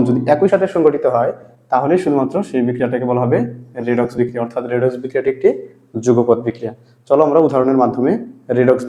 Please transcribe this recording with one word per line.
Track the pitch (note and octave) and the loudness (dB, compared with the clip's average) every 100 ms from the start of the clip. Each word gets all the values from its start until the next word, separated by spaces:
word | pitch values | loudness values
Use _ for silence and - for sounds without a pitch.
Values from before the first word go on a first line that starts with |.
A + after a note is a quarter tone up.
| A#2+ | 2
যদি | B2+ B2+ | 0 0
একই | D3 F#3+ | 2 2
সাথে | G3 F#3+ | 2 0
সংঘটিত | F3 D#3 C#3+ C3 A#2+ | 2 2 2 0 0
হয় | C3 - - _ _ | 0 -4 -14 _ _
তাহলে | B2+ C#3 F3+ | -2 2 0
শুধুমাত্র | D3+ C#3+ C3 F3+ G3+ | 0 0 0 -2 -4
সেই | C3 B2 | -2 -2
বিক্রিয়াটাকে | B2 B2 B2 B2 | -2 -2 -2 -2
বলা | B2 | 0
হবে | A#2+ E3 A#2+ - - B2+ A#2+ | 0 0 -2 -8 -16 -8 -2
রেডক্স | A#2+ A#2+ A#2+ | 0 0 -2
বিক্রিয়া, | A#2+ A#2+ | -4 -4
অর্থাৎ | A#2 B2+ B2 | -6 -6 -4
রেডক্স | B2 B2+ B2 | -2 -2 -2
বিক্রিয়াটি | C3 C3+ C3+ C3 | -6 -4 -4 0
একটি | G3+ - - - _ A2+ | 0 0 -6 -20 _ -4
যুগপৎ | A#2 A#2 A#2 A2+ A#2+ | 0 2 2 0 -2
বিক্রিয়া। | - A2+ - _ _ - | -6 -10 -12 _ _ 0
চলো | C#3+ D3+ | 2 4
আমরা | D3+ D#3 | 4 2
উদাহরণের | C3+ B2+ C3+ | 2 2 2
মাধ্যমে | A#2+ B2+ C3+ A3+ - - - B2 | 2 0 0 -2 -6 -14 -4 2
রেডক্স | B2 B2+ | 4 2